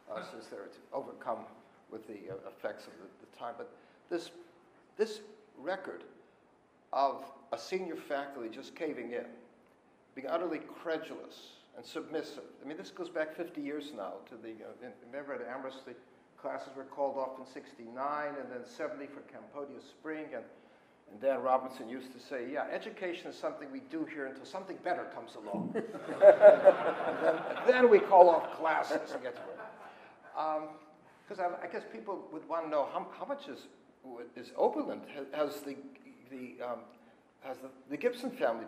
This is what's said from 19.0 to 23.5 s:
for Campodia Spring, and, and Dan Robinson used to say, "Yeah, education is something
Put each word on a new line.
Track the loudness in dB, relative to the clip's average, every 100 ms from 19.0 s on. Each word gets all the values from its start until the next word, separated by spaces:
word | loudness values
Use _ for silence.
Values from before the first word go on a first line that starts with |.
| -12
for | -14
Campodia | -18 -18 -14 -12 -10 -12
Spring, | -18 -14 -8 -8 -8
and, | -10 -12 -18 -20 -20 -20 -20 -20
and | -4
Dan | 0 2
Robinson | 4 2 2 -10 -10
used | -10 -10
to | -16
say, | -8 -8 -4
"Yeah, | -4 -4
education | -4 -6 -8 -6 -6 -10
is | -6
something | -6